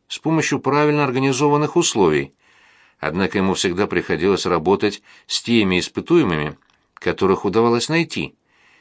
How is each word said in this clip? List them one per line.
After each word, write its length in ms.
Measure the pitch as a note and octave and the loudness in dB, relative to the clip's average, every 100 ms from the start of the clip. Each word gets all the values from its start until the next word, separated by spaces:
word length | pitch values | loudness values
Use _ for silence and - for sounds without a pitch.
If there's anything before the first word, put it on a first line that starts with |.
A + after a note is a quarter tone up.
| _ | _
с 120 | - | -8
помощью 400 | D3+ D#3+ D3+ D3 | -2 0 0 -2
правильно 440 | C3+ C#3+ D3+ D3 | 0 2 2 2
организованных 720 | C#3+ B2 C3+ B2+ D3 D3 D3+ F3 | 0 0 0 2 2 2 2 0
условий. 580 | E3 A#2 F2 D2 C#2 _ _ _ _ _ _ _ | 0 2 2 2 -2 _ _ _ _ _ _ _
Однако 380 | D2+ E2 F#2+ G2+ | -6 -2 -2 0
ему 160 | F#2+ | 0
всегда 340 | F2+ G2 F2 G2 | 0 -2 -2 -2
приходилось 580 | F2+ E2 E2 F#2 F2+ F#2 | -2 -2 -2 0 0 0
работать 560 | F2 D#2 - G#2+ G2 - - _ | 0 2 2 0 -4 -16 -20 _
с 160 | - | -8
теми 380 | - A#2 G2 F2+ | 0 2 2 0
испытуемыми, 800 | E2 - F2+ E3+ A#2 D#2+ D2+ C#2+ _ _ _ | -2 -8 0 2 2 -2 -4 -8 _ _ _
которых 520 | - F2+ E2 F#2+ F#2+ G#2 | -8 -6 0 0 2 0
удавалось 440 | G2 A#2 A#2+ A#2+ | 2 2 2 0
найти. 460 | D#3+ D#3+ - C#2 - _ _ _ _ | -2 -2 -6 -8 -12 _ _ _ _